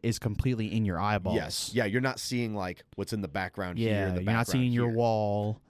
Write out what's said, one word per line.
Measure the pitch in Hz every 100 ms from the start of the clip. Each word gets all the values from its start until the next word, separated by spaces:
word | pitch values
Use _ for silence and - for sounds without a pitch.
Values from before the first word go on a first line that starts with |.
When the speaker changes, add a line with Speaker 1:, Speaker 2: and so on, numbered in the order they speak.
Speaker 1:
is | 113 107
completely | 110 104 127 113 107 110
in |
your | 104 85
eyeballs. | 104 101 95 110
Speaker 2:
Yes. | 76 - -
Yeah, | 120 104
you're | 123
not | 131 -
seeing, | - 123 113
like, | 104 92 87 - -
what's | 95
in | 107
the | 90
background | 95 92 - 90 101
here, | 113
Speaker 1:
Yeah, | 104 95
Speaker 2:
the | 90
Speaker 1:
you're |
not | 101
Speaker 2:
background | 113 117
Speaker 1:
seeing | 127 123
your | 120 120
Speaker 2:
here. | 113
Speaker 1:
wall. | 117 110 104 104 104 107